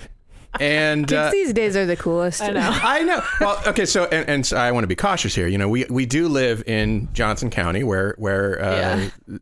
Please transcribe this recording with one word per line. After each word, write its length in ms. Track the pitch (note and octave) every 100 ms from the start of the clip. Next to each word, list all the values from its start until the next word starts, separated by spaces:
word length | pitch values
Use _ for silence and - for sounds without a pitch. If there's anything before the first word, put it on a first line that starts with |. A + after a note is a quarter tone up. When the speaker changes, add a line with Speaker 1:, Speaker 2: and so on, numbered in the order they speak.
| - - _ - - -
Speaker 1:
And, 460 | D3 D3+ D#3 D3+ C#3+
Speaker 2:
Kids 60 |
Speaker 1:
uh, 180 | D3+ D3+
Speaker 2:
these 220 | G4+ E4+
days 240 | A3 G#3+ G3
are 100 | F#3
the 80 | E3+
coolest. 460 | F3 E3+ F3 E3
Speaker 3:
I 80 | G#3
know. 200 | G#3 G3 A3+
Speaker 1:
I 200 | A3+ D4
know. 180 | E4 E4 - -
Well, 220 | G3+ G3+ G#3+
okay, 160 | A3
so, 200 | F#3+ G3 F3
and, 220 | D#3+ D3
and 180 | C#3+ B2+
so 100 | -
I 160 | A#2+
wanna 140 | B2 G2
be 80 | F#2+
cautious 380 | G3+ F#3 G2
here. 120 | - F2
You 120 | G2
know, 100 | G2+
we, 160 | B2 B2+
we 160 | B2+ B2+
do 200 | C#3+ E3+
live 360 | C#3 B2+ A2+ A#2
in 420 | A2 G#2+ G#2+ -
Johnson 360 | - A2 G#2+ A#2+
County, 340 | - F2 F#2+
where, 300 | B2+ F#2+ G2 -
where, 420 | G#2 G2 G2+ F#2+
uh, 120 | G2 F#2+
Speaker 3:
Yeah. 320 | F#2 G2+ G2 - - G2